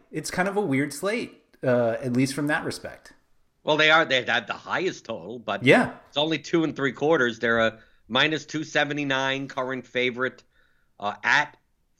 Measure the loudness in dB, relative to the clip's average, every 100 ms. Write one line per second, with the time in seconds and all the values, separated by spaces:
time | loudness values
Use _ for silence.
0 | _ -8 -6 -2 0 0 0 0 0 -2
1 | -4 -4 -6 -12 _ _ 0 2 2 0
2 | -2 0 0 0 -2 -2 -4 -8 -12 -16
3 | -20 -20 _ _ _ _ 0 4 6 6
4 | 6 2 2 -2 0 -8 -4 -2 -2 -4
5 | -10 -10 -10 -12 -6 0 4 4 2 -6
6 | -10 -4 -2 -4 -2 0 0 -2 -4 -2
7 | 0 2 2 0 0 2 2 0 -20 _
8 | -4 0 0 0 -6 -8 -4 -2 0 -2
9 | -2 0 0 -4 -6 -6 -6 -6 -6 -2
10 | -2 0 -4 -6 _ _ _ _ _ _
11 | -8 -4 2 2 2 -6 _ _ _ _